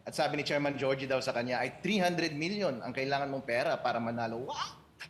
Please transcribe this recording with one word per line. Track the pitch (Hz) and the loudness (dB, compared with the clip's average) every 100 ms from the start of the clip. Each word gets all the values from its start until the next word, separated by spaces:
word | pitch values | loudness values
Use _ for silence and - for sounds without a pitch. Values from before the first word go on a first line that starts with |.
At | - - | -6 0
sabi | 147 147 | 2 2
ni | 139 | 0
Chairman | 147 143 135 | 2 2 2
Georgie | 135 135 | 2 2
daw | 131 131 | 2 0
sa | 123 | 2
kanya | 120 123 123 | 0 0 0
ay, | 127 - | -2 -2
"Three | 180 208 | 0 4
hundred | 180 170 165 | 4 2 0
million | 147 165 208 185 123 | 0 -2 0 0 -2
ang | 101 | -4
kailangan | 123 135 139 139 | -2 0 0 0
mong | 135 | -2
pera | 123 120 156 131 | 0 2 2 2
para | 123 117 | 0 0
manalo." | 117 117 117 113 135 | 0 -2 -2 -4 -6
What? | 294 359 - - - - | -6 -8 -10 -20 -18 -18